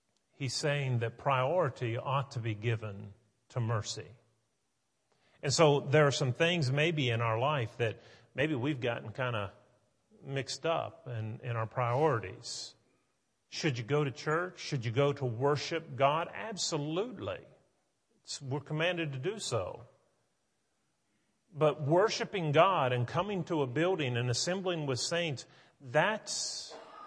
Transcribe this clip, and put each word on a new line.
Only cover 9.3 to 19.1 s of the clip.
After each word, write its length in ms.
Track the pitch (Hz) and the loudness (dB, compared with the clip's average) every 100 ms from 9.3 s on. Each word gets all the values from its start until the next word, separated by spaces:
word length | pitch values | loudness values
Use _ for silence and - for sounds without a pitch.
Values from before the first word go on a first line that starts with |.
| 113 98 - _ _ _ _ _ - 143 | -2 -4 -8 _ _ _ _ _ -18 -8
mixed 380 | 139 131 - | -6 -6 -4
up 420 | 160 160 107 - 135 113 | -2 -2 -4 -10 -8 -6
in, 220 | 110 123 | -6 -6
in 140 | 127 117 | -6 -4
our 100 | 110 | -2
priorities. 1080 | - 120 127 156 117 95 117 - - - - _ _ _ _ _ _ _ | 0 0 4 2 2 -2 -10 -12 -12 -12 -16 _ _ _ _ _ _ _
Should 260 | - 165 123 | -4 -2 -2
you 80 | |
go 180 | 107 147 | -2 0
to 80 | 143 | 0
church? 500 | - 156 160 180 - | -4 -2 -2 -2 -8
Should 220 | - 143 110 | -6 -4 -2
you 40 | |
go 220 | 113 143 | 2 2
to 140 | - 131 | 2 -2
worship 680 | 113 139 147 - 165 156 | 0 2 2 0 -6 -6
God? 340 | 127 139 156 170 | 2 2 2 -4
Absolutely. 1080 | 196 214 185 - 156 147 165 247 196 101 87 - - _ _ _ _ _ _ | -8 -8 -6 -4 -2 -2 -2 -4 -6 -6 -8 -10 -20 _ _ _ _ _ _
It's, 160 | - - | -12 -10
we're 200 | 139 139 | -6 -6
commanded 520 | - 156 170 175 160 | -4 -2 0 0 -4